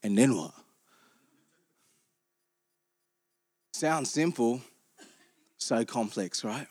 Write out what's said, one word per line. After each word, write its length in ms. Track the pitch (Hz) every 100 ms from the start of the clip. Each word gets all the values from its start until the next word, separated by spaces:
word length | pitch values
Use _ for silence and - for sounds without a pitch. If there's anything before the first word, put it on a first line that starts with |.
And 160 | 107 101
then 200 | 135 107
what? 160 | 78 - - _ _ _ _ _ _ _ _ _ _ _ _ _ _ _ _ _ _ _ _ _ _ _ _ _ _ _ _ _ _
Sounds 360 | - 156 160 131
simple, 520 | - 165 170 117 127 127 _ _ _ - _ _ _ _ _
so 260 | - 113
complex, 600 | 113 123 107 - 95 -
right? 240 | 113 117 139